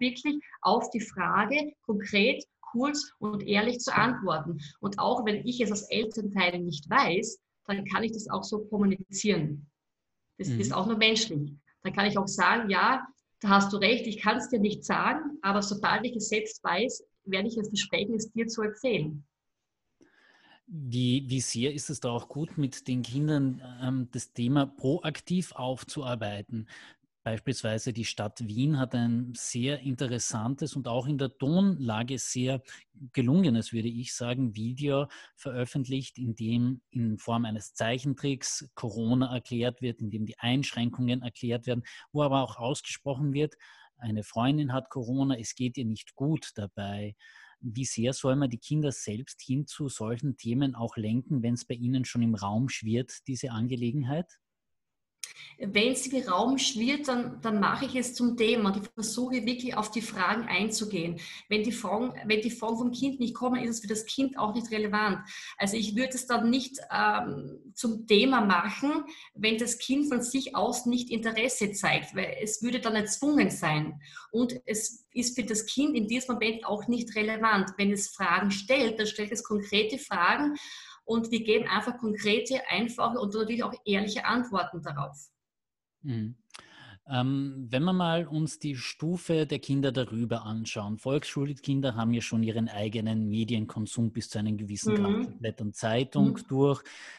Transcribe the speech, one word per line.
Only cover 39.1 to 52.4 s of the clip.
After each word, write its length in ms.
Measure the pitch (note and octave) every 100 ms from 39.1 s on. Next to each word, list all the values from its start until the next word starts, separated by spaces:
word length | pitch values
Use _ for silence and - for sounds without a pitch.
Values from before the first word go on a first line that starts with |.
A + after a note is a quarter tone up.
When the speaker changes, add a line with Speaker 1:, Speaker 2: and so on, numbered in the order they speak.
| B2+ B2+
Speaker 2:
erklärt 480 | B2 - A#2+ A#2+ B2
wird, 180 | B2 A2+
in 100 | G#2+
dem 140 | G#2+ G#2+
die 120 | -
Einschränkungen 840 | A#2+ C3+ C3 A#2+ A#2+ B2 B2 B2+
erklärt 440 | A#2+ - A#2+ A#2 B2+
werden, 160 | A#2+ - - -
wo 100 | D3
aber 200 | C#3+ C3+
auch 140 | B2 A#2+
ausgesprochen 760 | A#2+ C#3+ - - C#3+ C3+ C#3+
wird, 220 | C#3 D3+ - - - - -
"Eine 240 | A#2 G#2+
Freundin 480 | G2+ A2+ B2+ D3+ C#3+
hat 160 | C3 C3
Corona, 460 | C3+ A#2 C3+ C#3 B2
es 160 | A2 -
geht 200 | B2+ C#3
ihr 60 |
nicht 300 | A2+ G#2+ - -
gut 360 | C#3 D#3 -
dabei." 600 | - G2+ - G2+ G2+ G#2 - - - - -
Wie 240 | B2 A2
sehr 300 | B2+ - A#2+
soll 200 | C3+ C3 C#3
man 120 | C3+
die 80 | A#2
Kinder 340 | - D3+ D3
selbst 500 | - - G#2+ C#3 -
hin 240 | - C3 C#3+
zu 220 | - C#3
solchen 480 | - A2 A#2 C#3+ A#2+
Themen 360 | A2+ B2 C#3
auch 220 | A#2 A#2 -
lenken, 460 | G#2+ A#2+ - C#3
wenn's 240 | A#2 A#2+ -
bei 80 |
ihnen 320 | B2 A#2+ C3 B2
schon 160 | A#2+
im 120 | A#2
Raum 360 | G#2+